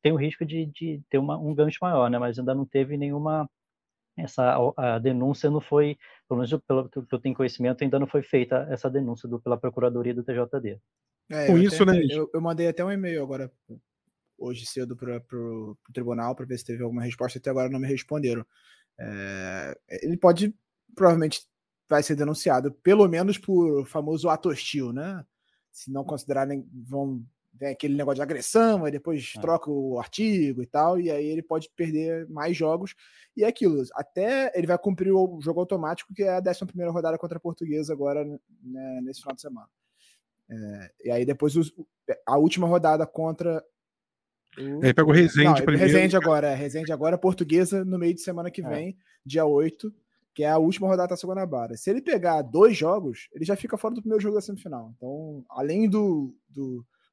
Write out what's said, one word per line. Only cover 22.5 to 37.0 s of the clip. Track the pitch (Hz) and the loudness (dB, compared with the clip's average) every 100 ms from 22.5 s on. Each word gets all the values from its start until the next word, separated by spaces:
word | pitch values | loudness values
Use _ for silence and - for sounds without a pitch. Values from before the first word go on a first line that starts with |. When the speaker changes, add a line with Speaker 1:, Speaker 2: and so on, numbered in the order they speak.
| 131 139 | 2 2
Speaker 2:
pelo | - - 208 196 | 0 6 8 8
menos | 165 190 196 | 6 0 -2
por | - 185 165 143 131 | 2 2 4 2 -2
famoso | 160 151 160 175 | -4 -4 -2 0
ato | 156 175 | 0 0
hostil, | 139 - 147 123 | -4 -4 -4 -4
né? | 123 165 190 - _ _ _ _ | -6 -8 -10 -16 _ _ _ _
Se | - - | -18 -10
não | 135 | -8
considerarem, | 135 147 - 135 139 139 - | -6 -8 -2 -2 0 -4 -8
vão, | 127 123 139 139 127 120 _ _ 117 | -16 -10 -6 -4 -6 -10 _ _ _
tem | 139 | -10
aquele | 143 147 | -6 -2
negócio | 143 143 135 | -2 0 -2
de | |
agressão, | 143 147 - 220 226 208 | -4 -6 0 4 4 4
aí | 151 | 0
depois | 139 170 156 120 107 | -4 -4 -6 -6 -6
Speaker 1:
É. | |
Speaker 2:
troca | 165 165 151 | 0 0 0
o | 143 135 123 | -4 -2 -4
artigo | 117 - 220 196 147 123 | -6 -4 0 2 0 -2
e | 123 | -4
tal, | 147 160 180 | 0 2 2
e | 175 | 0
aí | 147 151 | -2 -2
ele | 160 | -6
pode | 165 160 160 - | -4 -6 -6 -6
perder | 165 156 160 165 160 | -4 -2 -2 -4 -8
mais | 151 160 170 | -6 -4 -2
jogos. | 156 170 190 - _ _ _ - | 0 0 -4 -14 _ _ _ 0
E | |
é | 214 | 0
aquilo, | 247 202 147 127 | 2 2 2 -2
até | - 143 - 208 269 262 180 | -6 -8 -2 0 0 0 0
ele | 165 | 0
vai | 175 | 0
cumprir | 208 180 185 | 0 -2 2
o | 190 185 170 | 4 2 0
jogo | 147 165 | -4 -2
automático, | 180 190 156 175 - | -2 -2 -4 -6 -10
que | 190 | -4
é | 196 | -2
a | 185 | 0
décima | 185 175 185 | 0 -2 -6
primeira | 180 170 | -6 -4
rodada | 170 | -2